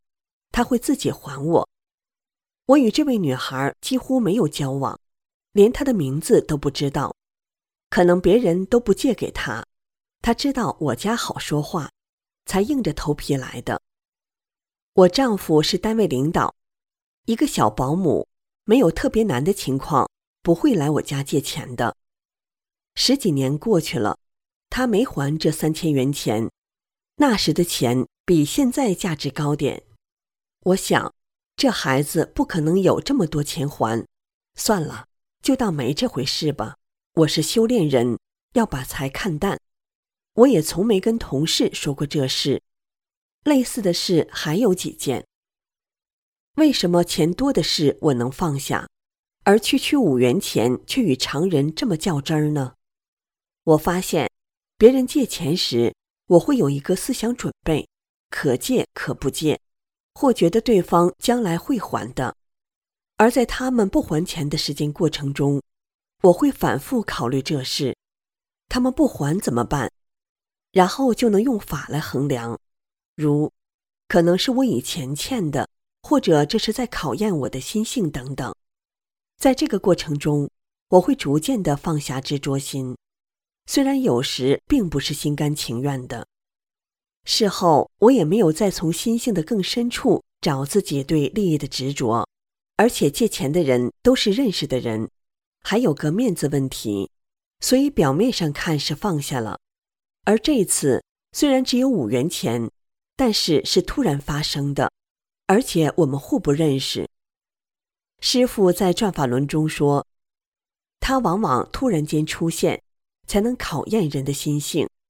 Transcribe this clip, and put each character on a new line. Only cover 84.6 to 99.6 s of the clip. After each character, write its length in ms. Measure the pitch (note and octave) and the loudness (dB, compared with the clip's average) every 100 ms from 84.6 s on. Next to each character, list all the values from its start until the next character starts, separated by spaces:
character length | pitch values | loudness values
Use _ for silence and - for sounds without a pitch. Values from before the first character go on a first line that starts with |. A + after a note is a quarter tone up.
| - | 2
并 220 | C#4+ F#3 | 0 0
不 100 | C#3+ | -2
是 140 | - | -4
心 220 | C#3+ D3+ D3 | -4 -4 -2
甘 200 | D3 D3 | -2 -4
情 240 | - A#2+ | -6 -4
愿 280 | C#3 C3+ B2+ | -4 -6 -8
的。 200 | A#2 - _ _ _ _ _ _ _ _ _ | -12 -14 _ _ _ _ _ _ _ _ _
事 240 | - - G#3 | -4 -2 -2
后， 440 | - F3+ C#3+ - - | 0 4 4 2 4
我 120 | G#3+ | 6
也 140 | C4+ D3+ | 6 4
没 120 | G3+ | 4
有 140 | F3 | 4
再 200 | D#3 G3+ | 4 0
从 200 | - D#3+ | 0 -2
心 260 | E3+ - A#3 | -2 -2 -2
性 140 | B3 | 0
的 120 | F3+ | -2
更 180 | D#3 A3 | -2 -2
深 260 | F3 - A#3+ | -2 -2 -4
处 360 | - B3+ E3+ - _ | 0 2 2 -2 _
找 240 | - C3+ C#3 | -2 -2 0
自 160 | G#3 | -2
己 220 | G3 C#3 | 0 -4
对 240 | C3+ D#3+ C#3 | 0 0 0
利 220 | G#3+ G3 | 0 0
益 40 | D3+ | 0
的 120 | C#3+ | -4
执 260 | - C3 | -8 -6
着， 340 | C#3 A#2 A2+ - _ _ _ _ - | -4 -2 0 -2 _ _ _ _ 0
而 120 | A3 | 0
且 220 | - D#3+ | 2 0
借 160 | - A3 | 2 -2
钱 240 | - D3 | 0 -2
的 100 | E3 | 0
人 320 | D3 B2 B2 - | 2 2 0 0
都 140 | B3 C4 | 2 2
是 160 | A3 | 2
认 200 | G3+ C4+ | 0 0
识 140 | F3 D3 | -2 -4
的 140 | B2+ | -4
人， 320 | A#2 A2 A2+ _ _ _ _ _ | -4 -4 -6 _ _ _ _ _
还 160 | - G#3+ | -4 0
有 160 | B3 | 0
个 180 | C#3+ D#3 | 0 -2
面 220 | F3+ B3+ | 0 -2
子 160 | E3 D3 | -2 -2
问 180 | C#3 C3+ | -2 -4
题， 440 | - A#2 G2+ G2 _ _ _ _ - | -6 -6 -4 -6 _ _ _ _ -8
所 180 | - B3+ | 0 2
以 140 | C#4+ | 2
表 200 | C#4 D3+ | 2 2
面 220 | C#3 B3 | 2 0
上 180 | - D#3+ | 0 -4
看 280 | D3 - D3+ | -4 -2 -2
是 160 | - D3+ | -2 -4
放 260 | G#3 D#3 | -4 -4
下 180 | C#3 C3+ | -4 -6
了。 200 | A2 F#2+ | -6 -10